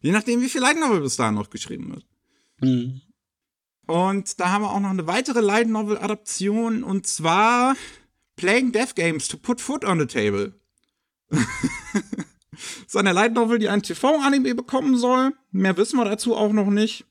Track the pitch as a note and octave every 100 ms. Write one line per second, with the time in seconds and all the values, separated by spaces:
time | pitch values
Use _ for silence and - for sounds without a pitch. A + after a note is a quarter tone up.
0 | C#3 G#3 G#3+ A#3+ B3+ C#4 B3+ D#4+ D4+ G3+
1 | C#3 - A#2 G#2 G#2 G#2+ - - - -
2 | - _ _ _ _ _ C3 B2+ B2 C3
3 | _ _ _ _ _ _ _ _ - E3
4 | F#3 G3 G3 - F3+ G3+ G#3 G3+ G3 F#3+
5 | D#3+ G3 C4 A#3+ G#3 G#3+ A#3 A3 G#3 G#3
6 | G#3 G#3+ - - F#3+ G#3+ A#3 A3 - F#3+
7 | F#3 - D#3 F3 A3 A#3+ B3 C4+ - -
8 | _ _ _ - F3+ A3+ B3+ G#3+ B3 -
9 | E3+ D#3 - - - A#3+ - D4 - F3
10 | D3 B2+ G#2 G2+ G2+ - _ _ _ _
11 | _ _ _ D#3 A#2 - E2 - - G#3
12 | - - - _ _ - - - - G3+
13 | G3 F#3 A3 A#3 A3+ A#3 G#3+ G3+ - E3+
14 | C4 D#4 C#4 C#4 C4 A#3+ B3 C4 C4+ B3+
15 | B3 B3+ C4 D4 _ F#3+ F#3+ F3+ A3+ C#4
16 | A3 G#3+ - A3+ G#3 G#3+ G3+ G3+ A3 -
17 | -